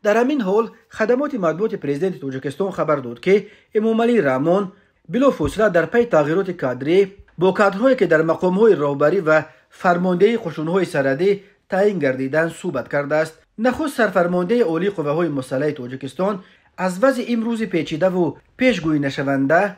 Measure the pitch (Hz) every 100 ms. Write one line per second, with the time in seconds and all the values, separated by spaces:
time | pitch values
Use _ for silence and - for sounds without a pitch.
0 | 208 214 247 294 190 208 226 - _ -
1 | 214 247 294 269 170 160 220 202 139 143
2 | 190 175 139 131 143 135 190 175 151 147
3 | 123 120 180 202 196 - _ 220 220 226
4 | 233 233 139 127 151 185 190 - _ _
5 | - 214 269 254 220 - 214 170 160 240
6 | 233 160 147 170 190 175 135 123 135 185
7 | 190 - - - 185 185 196 190 262 254
8 | 175 156 160 165 185 185 226 170 143 139
9 | 147 190 156 156 147 _ _ - 185 175
10 | 185 175 202 233 170 151 156 190 175 151
11 | 135 135 190 196 - _ _ 185 208 190
12 | 139 131 135 151 165 156 185 131 117 143
13 | 143 151 156 - _ - 240 247 302 -
14 | 214 185 175 180 175 240 185 165 196 196
15 | 147 156 170 139 127 131 151 143 123 131
16 | 135 - 190 196 - _ _ - 185 185
17 | 269 254 233 233 226 233 220 175 151 156
18 | 190 185 170 151 _ - 254 196 160 151
19 | 139 139 135 139 135 165 202